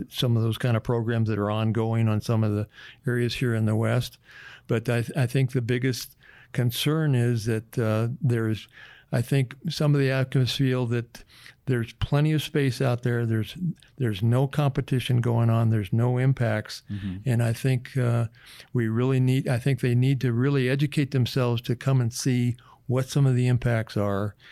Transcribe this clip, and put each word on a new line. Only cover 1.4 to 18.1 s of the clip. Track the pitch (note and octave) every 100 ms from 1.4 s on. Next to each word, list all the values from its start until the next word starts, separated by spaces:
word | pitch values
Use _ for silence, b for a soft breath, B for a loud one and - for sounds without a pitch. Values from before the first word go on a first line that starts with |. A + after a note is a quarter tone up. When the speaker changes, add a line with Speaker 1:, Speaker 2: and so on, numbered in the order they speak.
| G#2
Speaker 1:
ongoing | G#2+ A2 A2 A2+ A2+ A2+
on | G#2+
some | - A2
of | A2
the | G#2 G#2+ B B B B2+
areas | A#2+ A#2+
here | - B2+
in | A2+ G#2+
the | A2
West. | A2+ B2 - - B B B B B
But | A#2 A#2
I, | A#2 A2+
I | D3+ A#2+
think | C3+ B2+
the | C3
biggest | A2+ B2 C3 A#2+ - _ B B B
concern | - A#2+ - D3 D#3+ D3+
is | B2 A#2+ A#2+ A2
that, | A2+ A2+ -
uh, | A2 A2 A#2 B2+
there's, | C3 A#2 A2 G#2+ - B B B B
I | C3
think | A#2 C#3 A#2+ - E3
some | - D3+
of | C#3+
the | C3+
advocates | C3 C3 C#3 A#2+ -
feel | C3 B2+ A#2+
that | A#2+ A#2 - - B B B -
there's | B2 A#2
plenty | - - C#3+ D3+
of | D#3
space | - D3+ C3+ -
out | C3 A#2+
there. | B2 A#2+
There's, | A#2 A2+ G#2 D#3+ E3+ - b -
there's | A#2+ F#2+
no | A2+ B2 C3+
competition | - C#3 C3+ A#2+ C3 - A#2+
going | A#2 A#2 A#2
on. | A2+ A2+
There's | A2+ F#2+
no | A#2 A#2+ B2
impacts. | C3+ C3 A#2 G#2+ - - -
Speaker 2:
Mm-hmm. | G2+ G2 F#2+ B2+
Speaker 1:
And | A#2
I | A#2
think, | A2+ C3 B2+ B2+ B2+
uh, | A#2+